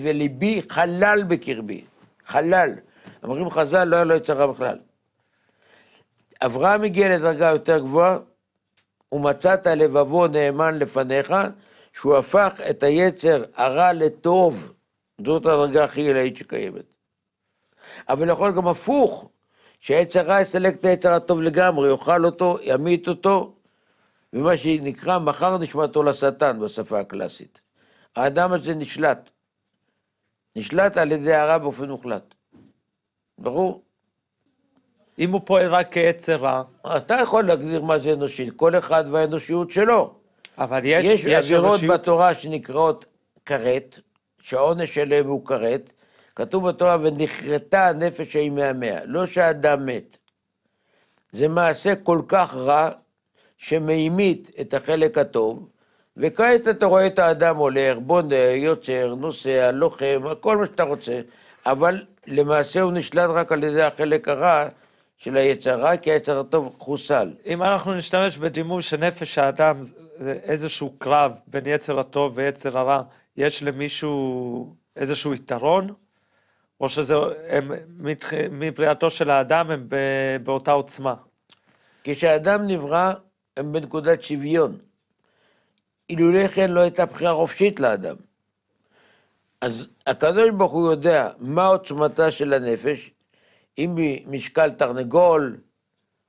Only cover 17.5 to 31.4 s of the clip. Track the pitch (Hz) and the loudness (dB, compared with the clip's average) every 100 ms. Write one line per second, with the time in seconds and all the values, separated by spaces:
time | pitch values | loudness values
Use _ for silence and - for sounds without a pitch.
17.5 | _ _ _ - - - 135 165 165 202 | _ _ _ -20 -20 -4 -2 0 0 0
18.5 | 180 175 170 - 285 254 - - _ _ | 0 0 -2 0 2 2 0 -12 _ _
19.5 | _ _ _ - 147 170 185 165 196 190 | _ _ _ 0 0 2 0 2 2 2
20.5 | 185 185 180 185 180 180 170 170 170 160 | 0 0 0 0 2 2 2 2 0 0
21.5 | 156 185 156 139 131 147 170 170 - 180 | 2 2 2 2 2 2 2 2 2 0
22.5 | 175 - 131 165 175 175 175 196 196 - | 0 0 0 2 0 -2 -2 0 0 -2
23.5 | - _ _ _ _ _ _ _ 120 156 | -10 _ _ _ _ _ _ _ -4 0
24.5 | 175 160 156 139 - 165 180 151 143 180 | 0 0 -2 -4 -8 -2 -2 -2 0 0
25.5 | 185 160 147 151 151 147 135 139 135 147 | -2 -4 -4 -2 0 0 0 -2 0 -2
26.5 | 113 107 - 104 107 98 98 85 - - | 0 -6 -8 -6 -6 -6 -8 -10 -12 -18
27.5 | _ _ _ _ _ _ - 139 143 180 | _ _ _ _ _ _ -4 -2 0 0
28.5 | 180 139 156 139 - 151 - - _ _ | 0 -4 -6 -8 -2 -2 -2 -6 _ _
29.5 | _ _ _ _ _ _ _ _ _ _ | _ _ _ _ _ _ _ _ _ _
30.5 | 113 104 165 196 185 151 151 143 156 | -14 -4 0 2 2 0 0 2 2